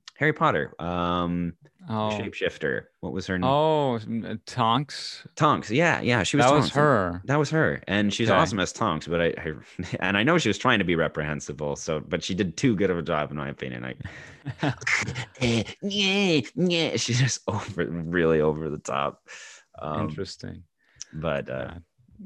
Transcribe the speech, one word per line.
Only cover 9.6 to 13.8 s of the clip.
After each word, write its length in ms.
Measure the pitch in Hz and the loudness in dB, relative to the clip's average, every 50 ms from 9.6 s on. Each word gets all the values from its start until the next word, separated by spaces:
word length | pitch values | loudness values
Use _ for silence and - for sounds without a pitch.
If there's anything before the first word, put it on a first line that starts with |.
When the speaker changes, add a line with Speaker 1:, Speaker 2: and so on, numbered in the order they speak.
| - - - - 85 - - | -12 -14 -10 -10 -8 -6 -4
Speaker 1:
<laughs> 40 | - | -2
and 160 | - 92 98 | 0 2 2
I 80 | 101 110 | 4 4
know 120 | 151 175 165 | 4 4 4
she 100 | - 110 | 2 2
was 100 | 98 - | 0 2
trying 220 | - 127 120 101 | 2 4 4 4
to 40 | 90 | 4
be 120 | 90 85 | 2 2
reprehensible, 800 | 82 80 73 - 78 76 76 76 71 - - 71 69 76 73 69 | 2 2 0 -2 -2 -4 -4 -4 -6 -6 -8 -8 -6 -4 -4 -4
so, 240 | - - 85 78 76 | -4 -4 -4 -4 -4
but 240 | - - 90 85 - | -4 -4 -4 -4 -2
she 100 | - 95 | -2 -2
did 220 | 87 104 85 - | 0 0 -2 -2
too 180 | - - 127 107 | 0 0 2 2
good 160 | 87 101 92 | 2 2 0
of 80 | 87 85 | 0 -2
a 40 | |
job, 280 | 76 82 82 76 73 67 | -2 -2 0 0 -2 -2
in 60 | 71 | -4
my 120 | 76 69 69 | -6 -6 -8
opinion. 360 | 69 - 69 65 62 60 | -8 -8 -10 -10 -8 -8